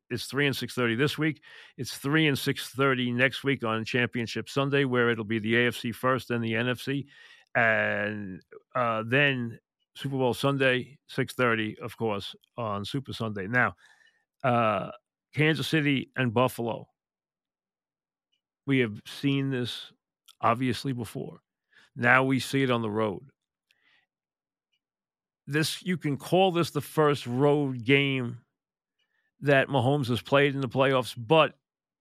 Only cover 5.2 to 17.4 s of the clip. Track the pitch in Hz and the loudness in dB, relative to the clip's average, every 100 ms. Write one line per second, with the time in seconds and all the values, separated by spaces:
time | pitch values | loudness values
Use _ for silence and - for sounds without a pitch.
5.2 | 104 113 107 117 120 - 120 104 127 131 | -2 -2 0 2 2 0 -6 -4 0 0
6.2 | - 120 113 113 123 120 - 139 139 - | -2 -4 -2 -2 -2 -4 -4 -6 -8 -16
7.2 | - - _ 123 117 107 104 104 104 107 | -20 -20 _ 0 2 2 0 -2 -4 -6
8.2 | 98 90 - - _ 127 117 110 113 131 | -8 -12 -16 -20 _ -2 -2 -2 0 2
9.2 | 143 131 117 - _ _ _ - 135 139 | 2 0 -4 -8 _ _ _ -12 -6 0
10.2 | 127 110 139 139 135 127 - - _ - | 0 2 0 2 2 2 -2 -14 _ -4
11.2 | 123 - 123 113 107 - 117 - 113 101 | -4 0 2 2 -2 -6 -12 -6 -4 -4
12.2 | - - _ - 110 101 101 139 135 107 | -8 -14 _ -8 -6 -6 -4 -6 -6 -6
13.2 | 113 101 92 123 110 - - _ _ _ | -6 -6 -2 0 0 -2 -16 _ _ _
14.2 | _ _ 131 120 110 98 - - _ _ | _ _ 0 2 2 0 -4 -10 _ _
15.2 | _ - 156 143 131 160 147 135 - - | _ 0 2 2 0 0 2 0 -2 -2
16.2 | 127 110 127 - 117 104 120 _ _ _ | 0 2 2 0 -6 -6 -12 _ _ _
17.2 | _ _ | _ _